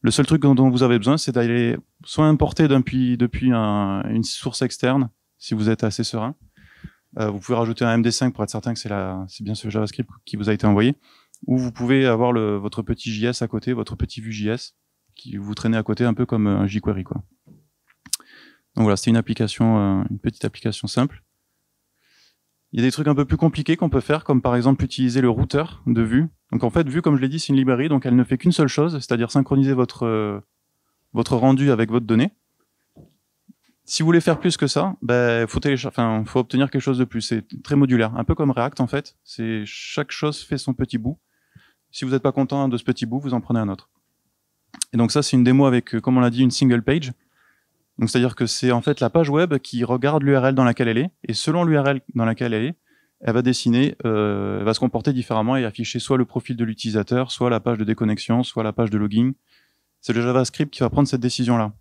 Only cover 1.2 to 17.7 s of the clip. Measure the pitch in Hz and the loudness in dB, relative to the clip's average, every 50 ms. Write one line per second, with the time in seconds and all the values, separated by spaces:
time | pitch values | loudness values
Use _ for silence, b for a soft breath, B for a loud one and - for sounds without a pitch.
1.2 | - - 120 123 117 117 117 120 120 117 - - - _ _ _ - - - - | -2 -2 -2 0 0 0 0 0 0 0 -2 -4 -8 _ _ _ -18 -10 0 2
2.2 | 156 156 156 - 156 - - - 160 147 139 135 123 - - 131 127 123 123 117 | 4 4 4 4 2 0 2 2 4 4 4 2 2 0 0 0 0 0 2 0
3.2 | 120 120 - - 127 127 123 113 110 104 104 104 101 98 98 98 - 104 110 113 | 0 0 0 0 0 2 2 2 2 0 0 0 0 -2 -2 -4 -4 -2 -2 -2
4.2 | 110 - - - - 135 120 - 135 120 - - - 123 131 139 131 113 _ _ | -2 -2 -6 -8 -8 -8 -4 -2 -4 -4 -4 -2 -2 0 2 2 0 -2 _ _
5.2 | _ _ _ _ - - 117 107 107 107 110 - - 110 98 - 117 - - 113 | _ _ _ _ -8 -6 -4 0 2 0 0 0 0 -4 -2 -4 -6 -4 -4 -6
6.2 | 107 123 156 _ - _ B B B B B B B B B B B _ - - | -6 -6 -8 _ -18 _ B B B B B B B B B B B _ -8 -6
7.2 | 110 107 101 101 90 - 123 117 117 113 117 - 123 117 113 117 113 120 117 - | -4 -4 -4 -6 -4 -2 0 0 0 0 -2 0 0 2 2 2 2 2 0 0
8.2 | 131 127 - - 107 - - 110 - 120 117 107 - 107 101 101 95 95 95 92 | -2 -2 -2 -2 -6 -6 -6 -8 -6 -6 -6 -6 -6 -6 -4 -4 -4 -6 -6 -8
9.2 | 92 92 - - 110 101 110 - - 107 104 107 107 104 - - 123 - - - | -10 -12 -14 -12 -8 -8 -8 -8 -8 -6 -4 -4 -4 -4 -4 -8 -8 -8 -10 -20
10.2 | _ - - 107 104 104 107 101 - 107 101 101 107 123 147 b b b b b | _ -12 -8 -4 -2 -2 -2 2 2 4 4 4 4 2 0 b b b b b
11.2 | b b b b - - 123 127 127 123 117 - 120 120 135 135 131 127 117 110 | b b b b -4 -2 0 0 0 -2 -6 -4 0 2 2 4 4 4 2 2
12.2 | 120 123 123 113 110 107 104 101 98 104 - - 110 - 117 - - 117 110 104 | 2 2 2 0 0 0 -2 -4 -4 -6 -8 -8 -4 -4 -6 -6 -4 -8 -6 -2
13.2 | 107 120 123 - 123 113 - 107 - 120 123 117 110 - - - - - - - | -2 -4 -2 -4 -6 -4 -6 -6 -4 -4 -4 -4 -6 -8 -6 -6 -6 -8 -8 -14
14.2 | 110 110 110 104 104 104 113 123 - - _ _ _ _ _ _ _ _ _ - | -12 -12 -8 -4 -4 -4 -4 -4 -6 -14 _ _ _ _ _ _ _ _ _ -20
15.2 | - 127 107 101 101 101 104 - - 113 113 113 107 - 107 - 120 120 113 101 | -18 -14 -12 -10 -8 -10 -10 -4 -2 0 0 0 0 -2 -2 0 0 0 0 0
16.2 | 123 - - 113 104 104 98 98 98 98 98 107 - - 104 95 90 - - - | -2 -2 0 0 0 0 2 0 0 -2 -2 -2 -2 -2 -4 -4 -6 -8 -8 -10
17.2 | 95 _ _ _ _ - - _ _ _ | -10 _ _ _ _ -20 -20 _ _ _